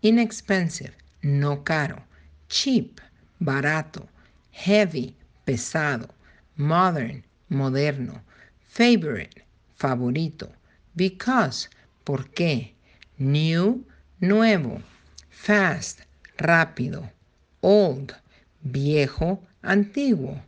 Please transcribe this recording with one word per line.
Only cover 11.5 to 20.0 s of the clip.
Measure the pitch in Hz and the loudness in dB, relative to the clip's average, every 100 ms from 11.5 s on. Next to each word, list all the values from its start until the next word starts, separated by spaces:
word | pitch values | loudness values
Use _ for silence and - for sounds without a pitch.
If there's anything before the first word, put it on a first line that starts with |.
| 113 - _ _ _ - | -4 -12 _ _ _ -6
¿por | 139 139 | -6 -6
qué? | - 175 135 - _ _ _ - - | -2 0 0 -4 _ _ _ -20 -4
New, | 135 147 160 165 190 254 - _ _ _ | 0 2 2 2 0 -2 -8 _ _ _
nuevo. | 180 214 226 196 131 - - _ _ - _ | 2 4 4 2 0 -8 -14 _ _ -20 _
Fast, | - - 208 185 117 - - - _ - - | -12 0 2 2 -2 -8 -14 -20 _ -20 -6
rápido. | 156 165 165 - 127 165 117 _ _ _ _ _ | 2 4 2 -2 -6 -6 -12 _ _ _ _ _
Old, | 180 208 190 131 139 - _ _ _ _ | 4 6 4 0 -8 -16 _ _ _ _
viejo, | 147 131 139 151 139 - 160 196 - _ | -6 -2 2 2 2 0 -2 -4 -8 _
antiguo. | - 196 202 - | 0 0 0 -2